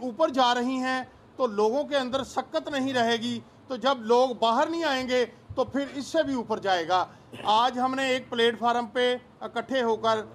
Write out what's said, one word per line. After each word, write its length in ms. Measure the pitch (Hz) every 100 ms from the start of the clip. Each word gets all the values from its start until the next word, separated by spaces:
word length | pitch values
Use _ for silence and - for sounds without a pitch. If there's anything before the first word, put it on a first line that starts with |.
ऊपर 260 | 247 214 320
जा 200 | 262 247
रही 220 | 247 240 262
हैं 340 | 254 262 - - - -
तो 100 | 254
लोगों 340 | 202 220 262 277
के 100 | 285
अंदर 280 | 254 269 254
सकत 440 | - 262 320 311
नहीं 240 | 285 262
रहेगी, 480 | 254 233 233 240 240 - - -
तो 80 | 254
जब 240 | 247 262
लोग 340 | 220 240 262 214
बाहर 300 | 226 233 320
नहीं 140 | 339 320
आएंगे 380 | 262 254 254 233 - - -
तो 80 | 254
फिर 240 | 269 277
इससे 340 | 262 240 330
भी 120 | 285 262
ऊपर 240 | 214 214
जाएगा। 480 | 196 185 160 185 170 - - - -
आज 300 | 214 247 247
हमने 320 | 254 262 262
एक 180 | 254 247
प्लेटफार्म 560 | 240 233 220 233 240 233
पे 240 | 247 247
इकट्ठे 680 | 247 - - 220 240 226 262
होकर 460 | 233 220 226 220 208